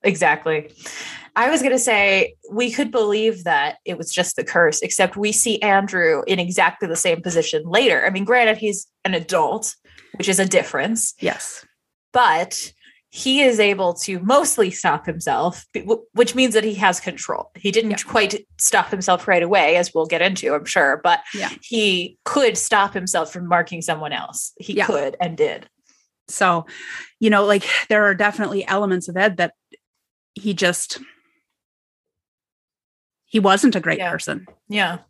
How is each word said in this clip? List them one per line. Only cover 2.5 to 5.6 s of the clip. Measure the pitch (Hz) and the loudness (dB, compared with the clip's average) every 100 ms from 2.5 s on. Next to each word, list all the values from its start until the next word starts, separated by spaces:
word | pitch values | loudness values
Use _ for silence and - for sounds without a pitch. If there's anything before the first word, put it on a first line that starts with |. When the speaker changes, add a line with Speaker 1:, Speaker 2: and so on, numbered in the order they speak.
Speaker 1:
we | 208 247 | -4 -4
could | 233 277 | -2 -2
believe | 240 214 208 220 185 | 0 0 2 0 -2
that | 175 147 147 - - | -2 -2 -2 -6 -12
it | 175 | -10
was | 165 | -8
just | - 175 - | -4 -4 -4
the | |
curse, | 156 175 170 156 | -2 2 2 2
except | 185 - 185 202 | -4 0 -2 0
we | 208 | -2
see | 214 - 214 | 0 0 0